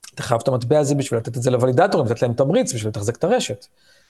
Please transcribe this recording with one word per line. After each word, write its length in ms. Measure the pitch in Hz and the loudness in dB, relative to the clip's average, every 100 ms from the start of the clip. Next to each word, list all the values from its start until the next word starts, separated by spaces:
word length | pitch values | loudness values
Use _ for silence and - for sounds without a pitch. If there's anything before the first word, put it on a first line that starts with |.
| - - | -16 -12
אתה 80 | |
חייב 180 | - 113 | -2 0
את 40 | - | 0
המטבע 320 | 127 120 151 | -2 0 2
הזה 160 | 139 143 | 2 0
בשביל 240 | 135 117 | -2 -4
לתת 180 | 117 120 | -4 -4
את 40 | |
זה 100 | 127 | 0
לוולידטורים, 540 | 123 131 127 196 202 120 | 2 2 4 4 2 0
לתת 160 | 113 | 0
להם 120 | 123 | 0
תמריץ 400 | 120 139 220 233 | 2 2 2 0
בשביל 160 | 120 107 | -4 -6
לתחזק 260 | 104 101 - | -4 -4 -2
את 80 | |
הרשת. 420 | 170 254 254 - - _ _ _ _ | 0 0 -2 -8 -12 _ _ _ _